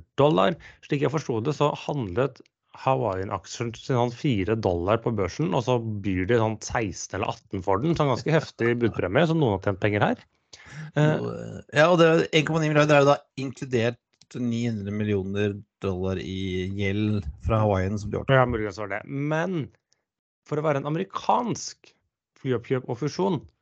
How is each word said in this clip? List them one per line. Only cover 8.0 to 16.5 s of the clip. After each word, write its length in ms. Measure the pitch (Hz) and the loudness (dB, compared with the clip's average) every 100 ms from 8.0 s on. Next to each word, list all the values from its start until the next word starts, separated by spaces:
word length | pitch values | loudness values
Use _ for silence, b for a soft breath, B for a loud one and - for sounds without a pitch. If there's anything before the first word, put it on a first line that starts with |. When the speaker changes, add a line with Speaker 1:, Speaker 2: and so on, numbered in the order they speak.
| 147 | 0
Speaker 1:
ganske 180 | 120 151 | 0 0
heftig 460 | 156 - - 117 120 | 0 0 -2 0 2
budpremie, 460 | 113 - 92 117 165 | 0 0 0 2 2
så 80 | |
noen 220 | 165 131 95 | 2 2 2
har 80 | 101 | -2
tjent 140 | 95 | 0
penger 220 | 107 104 | 0 2
her. 180 | 165 247 - _ _ B B 147 156 | 0 -2 -10 _ _ B B -16 -6
Eh, 220 | 147 151 160 | 0 2 0
Speaker 2:
Jo, 160 | 117 | -4
eh, 240 | 113 113 107 - 147 | -8 -12 -14 -2 4
ja, 80 | 160 | 6
og 80 | 175 | 8
det 80 | 165 | 6
er 160 | 160 - 160 | 6 4 2
en 80 | 147 | 2
komma 160 | 160 | 0
ni 80 | 151 | 2
milliarder 280 | 147 151 147 | 4 6 6
er 40 | |
jo 80 | 139 | 6
da 80 | 139 - - | 4 -2 -10
inkludert 960 | 135 - 135 123 117 117 _ _ _ 131 | -8 -8 -2 0 0 -2 _ _ _ -6
ni 280 | 120 117 120 | -2 -2 -2
hundre 240 | 107 98 | -2 -4
millioner 640 | 104 107 101 95 101 104 101 - _ | -2 0 0 -2 -2 -2 -2 -12 _
dollar 380 | 98 90 95 95 | -4 -2 -2 -4
i 480 | - 95 95 | -4 -6 -4